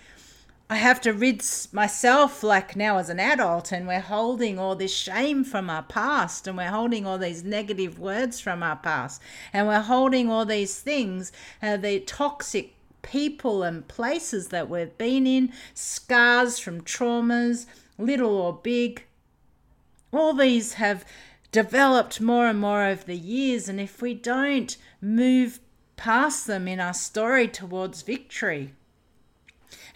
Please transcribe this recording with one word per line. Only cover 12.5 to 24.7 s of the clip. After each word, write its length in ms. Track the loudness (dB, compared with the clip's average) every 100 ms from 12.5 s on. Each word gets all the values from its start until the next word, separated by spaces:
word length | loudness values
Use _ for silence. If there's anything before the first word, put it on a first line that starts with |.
| -6 -6 _ _ _
people 580 | -6 -2 -2 -2 -2 0
and 260 | -2 -4 -10
places 600 | -6 -4 -4 -4 -6 -6
that 200 | -6 -4
we've 300 | -6 -6 -4
been 300 | 0 2 4
in, 260 | 4 2 -2 -16 -12
scars 840 | -10 -10 2 6 6 6 4 0
from 240 | -8 -10
traumas, 880 | -8 -2 0 2 2 2 0 -2 -6 -20 _ -6
little 360 | -2 2 2 2
or 160 | 0
big. 520 | -2 -2 0 0 -4 -16 _ _ _ _ _ _ _ _ _ _
All 220 | 2 2
these 400 | 4 4 4 0
have 320 | -2 0 -2 -6 -20 -20 _ _
developed 680 | 2 4 6 6 6 2 0
more 280 | 2 4 4
and 120 | 2
more 240 | 2 2
over 200 | 2 0
the 120 | -4 -10
years, 540 | -6 -2 0 0 -2
and 100 | -6
if 220 | -8 -6
we 140 | -6 -6
don't 600 | -2 0 0 0 -2